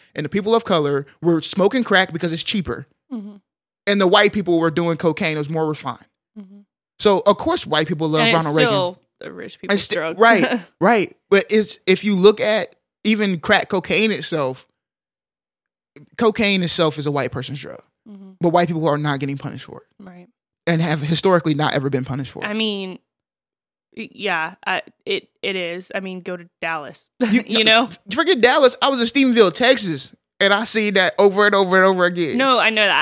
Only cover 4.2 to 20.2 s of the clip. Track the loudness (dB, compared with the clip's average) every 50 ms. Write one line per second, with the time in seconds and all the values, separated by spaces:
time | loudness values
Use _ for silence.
4.2 | 4 4 0 -2 -2 0 0 2 2 0 0 0 -2 -2 -2 -2 0 -2 -2 -2
5.2 | -2 -4 -4 -4 -6 -4 -4 -2 -2 -2 -4 -6 -8 -10 -10 -12 _ _ _ _
6.2 | _ _ -20 -20 -20 -20 -20 -20 -20 _ _ _ _ _ _ 0 2 2 2 2
7.2 | 4 2 2 2 2 -2 -2 -2 -2 -2 -2 -2 0 -2 -2 -4 -2 -2 0 0
8.2 | 2 2 2 2 0 0 2 2 2 2 2 0 0 -2 -6 -10 _ _ _ -18
9.2 | -18 -16 -14 -14 -16 -16 -16 -10 -4 -2 -2 -2 -2 -2 -4 -4 -4 -4 0 4
10.2 | 4 4 6 4 2 0 -2 -4 -6 -8 _ 0 2 2 4 2 0 -2 -6 _
11.2 | _ 2 2 2 2 4 2 2 2 0 -4 -6 0 0 0 2 2 0 2 4
12.2 | 6 6 6 4 2 -2 0 -2 -4 -6 _ _ _ _ _ _ -2 0 0 2
13.2 | 0 0 -2 -2 0 0 0 0 0 0 -4 -4 -2 -2 -2 0 0 0 -2 -4
14.2 | -6 -6 -4 -4 -4 -4 -6 -10 -16 _ _ _ _ _ _ _ _ _ _ _
15.2 | _ _ _ _ _ _ _ _ _ _ _ _ _ _ _ -20 -20 _ _ -2
16.2 | 0 0 0 2 0 2 2 0 0 0 0 0 0 0 0 -2 -4 -4 -4 -4
17.2 | -4 -4 -6 -8 -10 -10 -12 -12 -14 -14 -18 -18 -20 _ _ _ _ -20 -20 -20
18.2 | -20 -20 -8 -2 0 0 2 0 0 -2 -2 -2 -2 -2 -2 -2 -2 -4 -4 -4
19.2 | -6 -8 -8 -10 -10 -12 -14 -14 -16 -18 -20 -20 -20 _ _ _ -20 -20 -20 -20